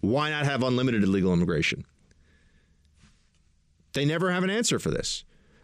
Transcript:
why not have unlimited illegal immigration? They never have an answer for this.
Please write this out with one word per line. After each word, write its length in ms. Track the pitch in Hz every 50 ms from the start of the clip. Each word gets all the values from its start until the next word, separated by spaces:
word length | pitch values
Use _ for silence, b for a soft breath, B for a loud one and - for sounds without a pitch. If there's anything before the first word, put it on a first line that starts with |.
why 280 | - 95 120 143 151 151
not 140 | 151 147 143
have 180 | 143 143 123 127
unlimited 400 | 127 127 123 127 131 117 107 98
illegal 300 | 95 98 98 92 92 87
immigration? 520 | 87 87 85 85 76 82 - - - - _ _ _ _ _ b b b b b b b b b b b b b b b b _ _ - - _ _ _ _ _ _ _ _ _ _ _ _ _ _ _ _ -
They 120 | 139 143
never 260 | 147 156 170 185 185
have 120 | 180 185 185
an 60 | 185
answer 300 | 196 233 240 - 139 107
for 100 | - 82
this. 340 | - - - - - - - b b b b b b b